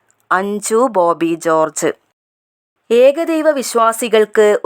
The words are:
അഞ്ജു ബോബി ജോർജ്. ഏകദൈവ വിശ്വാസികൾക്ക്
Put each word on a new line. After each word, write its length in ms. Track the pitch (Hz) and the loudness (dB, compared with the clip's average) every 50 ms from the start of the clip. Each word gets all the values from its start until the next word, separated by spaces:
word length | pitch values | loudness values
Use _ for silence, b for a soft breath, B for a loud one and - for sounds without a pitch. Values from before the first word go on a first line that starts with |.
| _ _ _ _ _ _ | _ _ _ _ _ _
അഞ്ജു 560 | 170 185 196 202 208 208 202 - 220 226 254 269 | -4 -4 -2 -4 -6 -8 -6 -4 -2 0 0 0
ബോബി 400 | 208 190 175 170 165 156 170 165 165 | 0 0 0 0 0 -2 -4 -4 -4
ജോർജ്. 540 | 156 - 170 160 160 160 156 - - 175 151 - - _ _ _ _ _ _ _ _ _ _ _ _ _ _ _ _ _ - | -4 -2 -2 0 0 0 -2 -4 -4 -4 -4 -4 -6 _ _ _ _ _ _ _ _ _ _ _ _ _ _ _ _ _ -2
ഏകദൈവ 600 | 226 240 254 269 277 320 330 302 330 311 302 311 | 2 4 4 4 4 2 -2 -2 -2 0 0 0
വിശ്വാസികൾക്ക് 1080 | 302 269 220 - - 233 226 226 226 - 247 226 202 220 214 208 - 220 214 208 208 - - | 0 -2 -4 -4 -2 0 0 0 0 -2 -2 0 2 2 2 2 2 2 2 4 2 0 0